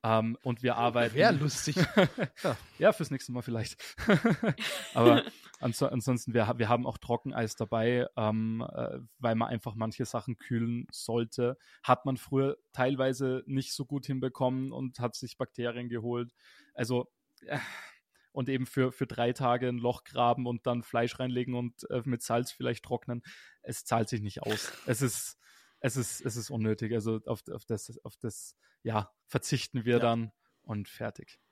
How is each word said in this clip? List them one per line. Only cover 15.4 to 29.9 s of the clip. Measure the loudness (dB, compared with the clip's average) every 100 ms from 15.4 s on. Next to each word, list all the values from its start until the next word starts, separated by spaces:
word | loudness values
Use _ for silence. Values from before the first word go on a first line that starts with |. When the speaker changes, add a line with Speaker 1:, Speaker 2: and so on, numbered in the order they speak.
| -8 -4 -4 -4 -6
Speaker 1:
geholt. | -4 -2 -4 -4 _ -20 -20 _
Also, | -6 -2 0 -2 _ _ _ -8
äh, | -8 -6 -12 -16 -20 _ _ _
und | -6 -2
eben | -2 0
für, | 2 0
für | 0 -6
drei | 0 0
Tage | 2 2 2 0
ein | 0
Loch | 0 -2
graben | -6 2 4 4 0
und | -2 -2
dann | -2
Fleisch | 0 0 0 -2
reinlegen | -2 -2 -2 -2
und, | -4 -8 -4
äh, | -4
mit | -2 -4
Salz | 0 0 0
vielleicht | -4 -4 -4
trocknen. | -4 -6 -4 -8 -8 -20 -20 _
Es | -12 -10 0
zahlt | 0 2
sich | -2
nicht | -4 -6
aus. | -4 -4 -4 -8 -2
Es | 0
ist, | 0 0 -8 -12 _ -20 _ _
es | -4 -2
ist, | -4 -4 -6
es | -6
ist | -6
unnötig. | -2 0 0 0
Also | -2 -2 -4 -4
auf, | -8 -6
auf | -12
das, | -6 -6 -6 -14
auf | -16 -10
das, | -10 -10 -16 _ _ _
ja, | -2 -2 -2 _ _
verzichten | -4 0 -2 -2 -2
wir | 4